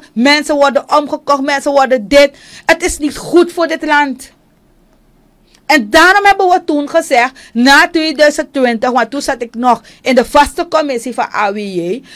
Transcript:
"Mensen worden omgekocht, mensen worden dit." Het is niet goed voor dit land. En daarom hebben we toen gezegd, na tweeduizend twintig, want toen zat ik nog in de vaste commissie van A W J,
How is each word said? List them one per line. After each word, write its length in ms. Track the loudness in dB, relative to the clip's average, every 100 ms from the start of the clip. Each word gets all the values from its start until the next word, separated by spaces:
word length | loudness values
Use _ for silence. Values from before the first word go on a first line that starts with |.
| -4
"Mensen 420 | -2 2 2 0
worden 440 | 0 2 0 0 -2
omgekocht, 440 | -2 -6 -4 -2
mensen 300 | -2 -4 -2
worden 360 | 0 2 0 2
dit." 280 | 2 2 0 -20 -8 -2
Het 160 | -2
is 160 | -2 -6
niet 180 | -6 -8
goed 360 | 0 2 2
voor 140 | 0 -4
dit 180 | -4
land. 480 | -2 0 0 -4 -14 _ _ _ _ _ _ _ _ _ _ _ _ _ -2
En 240 | -2 2
daarom 340 | 2 4 4
hebben 240 | 2 2 2
we 140 | 0
toen 240 | 0 -4 -2
gezegd, 440 | -2 0 0 0 -4 -8
na 360 | 0 4 4 4
tweeduizend 640 | 0 -2 2 2 2 -4
twintig, 380 | -2 -2 0 -2
want 200 | -2 -2
toen 120 | -4
zat 200 | -6 -6
ik 120 | -8
nog 280 | -4 0 0 -4 -10
in 120 | -2
de 100 | 0
vaste 440 | 2 2 0 -2 -4
commissie 460 | -2 -2 -6 -6
van 140 | -6 -6
A 180 | -4 -4
W 40 | -4
J, 460 | -6 -6 -6 -8 -10